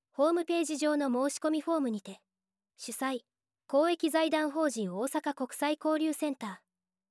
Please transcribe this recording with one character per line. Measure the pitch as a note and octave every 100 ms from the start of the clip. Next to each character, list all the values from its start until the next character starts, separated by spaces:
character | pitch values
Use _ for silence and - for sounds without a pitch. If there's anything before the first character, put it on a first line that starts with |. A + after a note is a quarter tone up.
| _
ホ | - D4
ー |
ム | E4+ E4+
ペ | E4+
ー |
ジ | D4+ D4
上 | D4+ D4
の | C#4
申 | B3 C#4 -
し |
込 | D#4
み | D#4
フ | D#4
ォ | E4
ー |
ム | C4
に | G#3+
て。 | - F#3+ _ _ _ _ _ -
主 | -
催、 | A3+ C4 B3+ - _ _ _ -
公 | C4+ E4
益 | E4+ D#4+
財 | D#4 D#4+
団 | D#4 D4+
法 | C#4+ D#4
人 | A#3 F#3+
大 | F3+ B3+
阪 | D#4 D4+
国 | C#4+ B3+
際 | - C#4+ D4+
交 | D#4 D#4
流 | D#4
セ | D4 D4+
ン | C4+
タ | G#3+
ー。 | F#3 _ _ _ _ _